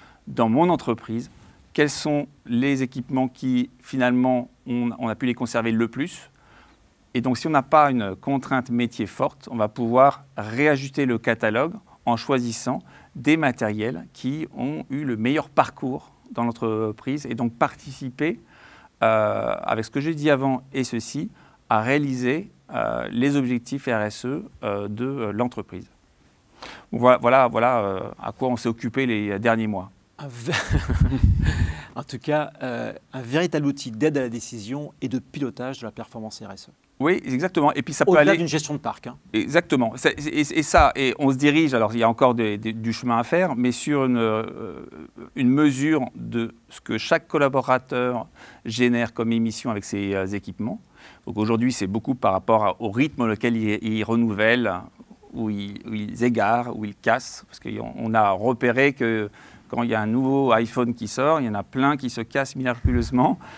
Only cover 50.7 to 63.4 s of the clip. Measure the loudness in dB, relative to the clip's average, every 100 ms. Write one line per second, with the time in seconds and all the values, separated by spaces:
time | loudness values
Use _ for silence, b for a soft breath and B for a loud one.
50.7 | -8 -14 B B B -8 -2 0 2 2
51.7 | 0 -4 -2 -4 0 0 0 2 2 2
52.7 | -2 -4 0 -2 0 -2 0 0 0 0
53.7 | -2 -2 -2 0 2 2 2 4 4 0
54.7 | -4 -8 -20 -20 -20 -14 -6 -4 -4 -8
55.7 | -12 -10 -8 -8 0 2 2 2 2 0
56.7 | -6 -10 -2 0 0 -2 -14 -18 -14 -10
57.7 | -8 -8 -8 0 4 4 4 0 2 2
58.7 | 4 4 2 0 0 -2 B B B -8
59.7 | -4 0 0 0 0 2 2 4 4 2
60.7 | 0 -2 -2 -6 0 2 2 0 -4 -4
61.7 | 0 2 0 -4 -6 -4 -4 -4 -4 -4
62.7 | 0 0 0 2 4 4 2